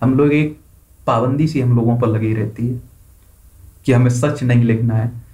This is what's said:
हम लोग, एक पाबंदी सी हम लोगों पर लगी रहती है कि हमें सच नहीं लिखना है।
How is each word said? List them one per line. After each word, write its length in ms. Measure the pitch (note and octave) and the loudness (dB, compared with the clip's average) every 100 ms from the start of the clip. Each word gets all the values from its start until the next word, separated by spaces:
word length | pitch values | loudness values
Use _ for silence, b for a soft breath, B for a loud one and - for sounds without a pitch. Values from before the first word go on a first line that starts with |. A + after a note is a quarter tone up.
हम 120 | A#2+ | 0
लोग, 180 | C3 D3 | 2 2
एक 260 | D3 D3+ - _ - _ _ - | 2 -2 -6 _ -20 _ _ -2
पाबंदी 400 | A#2 B2+ C#3+ D#3 | 0 0 0 0
सी 120 | C#3 | 0
हम 140 | A#2+ A#2 | 2 2
लोगों 220 | A2+ A#2+ | 2 0
पर 100 | A#2+ | 0
लगी 240 | A2 A2 | 0 -2
रहती 320 | A2 G#2 - A#2+ | -2 -4 -4 -6
है 120 | B2 - _ - - _ _ - - - - - | -6 -12 _ -20 -20 _ _ -20 -20 -20 -10 0
कि 60 | |
हमें 160 | B2 B2 | 2 2
सच 320 | B2 D3 - | 0 -2 -2
नहीं 220 | B2 A#2+ | 0 2
लिखना 300 | A#2 A2+ A#2 | 2 0 0
है। 160 | A2+ A#2 - b | 0 -2 -8 b